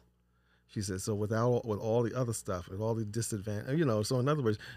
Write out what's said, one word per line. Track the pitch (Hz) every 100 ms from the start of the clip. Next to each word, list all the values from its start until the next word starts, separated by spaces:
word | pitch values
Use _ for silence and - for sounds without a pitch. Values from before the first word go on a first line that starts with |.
| _ _ _ _ _ _ _
She | -
said, | 98 92
"So | 107
without, | 104 104 110 120 120 117
with | 101
all | 110 113
the | 117 127
other | 120
stuff, | 110 - 92 85
with | 95
all | 110 113
the | 107
disadvantage, | 110 113 107 98 104 117 147
you | 156
know," | 107
so | 107 131
in | 123
other | 151
words, | 120 104 -